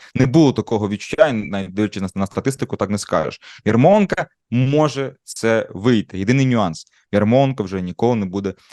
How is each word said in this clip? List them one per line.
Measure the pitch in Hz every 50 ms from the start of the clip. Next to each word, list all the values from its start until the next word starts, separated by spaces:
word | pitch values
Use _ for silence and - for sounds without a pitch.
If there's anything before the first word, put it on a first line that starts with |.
| - - -
Не | 117 131
було | 131 120 165 160 135 120
такого | - 104 - 113 104 107 98
відчуття, | 104 101 - - - - - 151
і | 123
навіть | 107 104 104 101 98 98 95 92
дивлячись | 101 107 101 - 101 95
на, | 95 -
на | 98 98
статистику, | 95 - - - 135 135 - 123 - -
так | - 104 95
не | 101 98
скажеш. | - - - 85 78 67 - - - - - - _
Ярмоленко | 107 107 117 131 170 196 214 202 - - - 165 - _ _ _ _
може | 113 120 127 135 143 151 156 147 123 135 139 131 135 _ _
це | - - - - 113 113 113 - - -
вийти. | 90 101 123 123 107 - - - 92
Єдиний | 98 101 127 139 135
нюанс. | 131 123 117 104 87 80 - - - _ _ _ _ -
Ярмоленко | 104 104 107 120 131 139 135 127 131 104
вже | 90 95 95 90
ніколи | 87 85 - 113 120 123
не | 113 101
буде | 92 90 101 98 98 92 - _ _